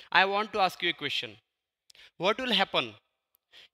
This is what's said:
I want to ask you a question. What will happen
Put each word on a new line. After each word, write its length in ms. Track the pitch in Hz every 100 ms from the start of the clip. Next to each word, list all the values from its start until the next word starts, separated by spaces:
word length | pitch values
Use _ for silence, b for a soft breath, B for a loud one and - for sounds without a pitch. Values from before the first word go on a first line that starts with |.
| B
I 100 | 175
want 300 | 196 196 214
to 60 | 214
ask 200 | 180 -
you 100 | 175
a 20 |
question. 420 | - 143 - 113 104 _ _ _ _ _ B B _
What 200 | 175 220
will 140 | 254
happen 400 | 196 196 170 120 107 _ _ _ _ _ B B